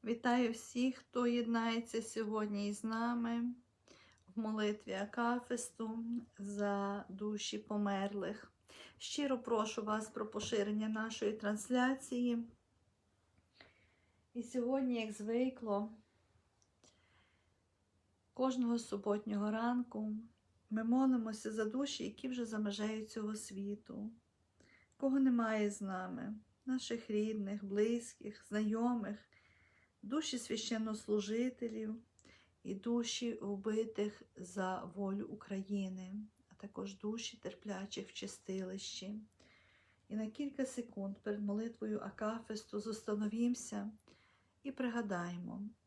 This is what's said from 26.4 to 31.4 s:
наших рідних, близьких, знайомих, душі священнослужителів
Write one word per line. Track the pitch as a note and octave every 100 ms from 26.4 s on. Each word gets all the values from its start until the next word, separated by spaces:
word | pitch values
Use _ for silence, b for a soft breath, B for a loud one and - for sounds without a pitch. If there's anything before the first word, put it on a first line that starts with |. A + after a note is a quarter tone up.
| - _ -
наших | B3+ - A#3 -
рідних, | G#3 G#3+ A3 G3 G3+
близьких, | G3+ G3+ A3 A#3+ A#3 - G#3 G#3 -
знайомих, | G#3 G#3+ A3 A#3+ A#3+ - G#3 - b b b b b b _
душі | G3+ C#4 D#4 B3+
священнослужителів | - A#3 - A3+ A3 G#3+ - G#3 G3 A3